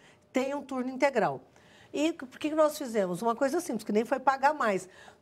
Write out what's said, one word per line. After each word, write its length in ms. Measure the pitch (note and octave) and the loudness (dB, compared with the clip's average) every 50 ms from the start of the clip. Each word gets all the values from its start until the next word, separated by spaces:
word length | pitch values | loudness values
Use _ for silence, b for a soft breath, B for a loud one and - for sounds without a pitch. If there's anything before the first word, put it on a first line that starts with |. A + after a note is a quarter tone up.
| B B B B B _ | B B B B B _
tenham 300 | _ C4 B3+ C4+ C#4+ C#4+ | _ 0 0 0 -2 -6
turno 280 | C4+ C4+ C4+ B3+ B3 B3+ | -6 -6 -6 -4 -4 -4
integral. 500 | C4 B3+ D4 C#4 C4+ A#3 F#3+ D3+ C#3 - - _ b b b b b b b b - | -2 2 0 2 4 2 0 0 -2 -4 -12 _ b b b b b b b b -4
E 180 | C#4+ D4 E4 E4 | 0 0 0 0
por 140 | - - B3 - | -4 -12 -16 -14
que 120 | - - D4+ | -6 -4 -2
que 60 | D4+ | 2
nós 220 | D#4 D#4 D4 D4+ | 4 4 2 2
fizemos? 440 | - D4+ B3 A3 A3 G3 F3 F3+ E3+ | -2 -8 -4 -2 0 0 0 -2 -2
Uma 140 | A3+ A3+ A#3 | 0 -2 0
coisa 240 | A3+ C#4 C4+ C4+ F4 | 0 0 0 0 -2
simples, 220 | E4 - B3+ G#3+ - | -2 -2 -6 -6 -4
que 60 | - G#3 | 0 0
nem 100 | G#3 A#3+ | 0 2
foi 160 | A3+ C#4+ C4+ | 2 -2 2
pagar 340 | C4+ C#4+ C4+ C4+ C4 C#4+ D#4 | 2 2 2 4 2 2 2
mais. 340 | D4 C4+ A3 G3 F3+ - B B B B B B B | 2 0 0 0 0 -4 B B B B B B B